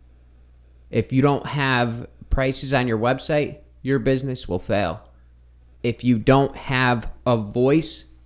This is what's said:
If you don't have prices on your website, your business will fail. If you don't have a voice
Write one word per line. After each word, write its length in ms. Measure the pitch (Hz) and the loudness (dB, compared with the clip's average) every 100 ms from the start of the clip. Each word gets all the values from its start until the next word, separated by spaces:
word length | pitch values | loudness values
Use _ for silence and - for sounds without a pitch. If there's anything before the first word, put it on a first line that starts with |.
| - - - - - - - - - | -20 -20 -20 -20 -20 -20 -20 -20 -4
If 220 | - - | -2 0
you 80 | 131 | 2
don't 260 | 139 139 - | 2 2 -2
have 600 | 143 135 127 120 117 - - - | -4 0 0 0 -4 -12 -20 -2
prices 440 | 139 135 131 135 | 0 0 -2 -2
on 140 | 135 123 | 0 0
your 120 | 110 | 0
website, 600 | 120 135 - 151 147 - - - | 0 -2 -2 -2 -2 -8 -20 -10
your 180 | 127 135 | -2 0
business 500 | 131 131 135 127 - | 2 0 -2 -8 -6
will 100 | 90 | -6
fail. 500 | - 101 90 82 - - - - - - - - | -2 0 0 -4 -14 -20 -20 -20 -20 -20 -20 -6
If 220 | 120 110 | -4 -2
you 160 | 123 117 | 2 2
don't 360 | 135 135 139 - | 4 4 4 -2
have 540 | - 131 127 120 - - 127 | -4 0 2 0 -4 -6 0
a 120 | 117 | 0
voice 680 | 104 120 131 160 160 - - - | 0 0 4 4 0 -8 -18 -20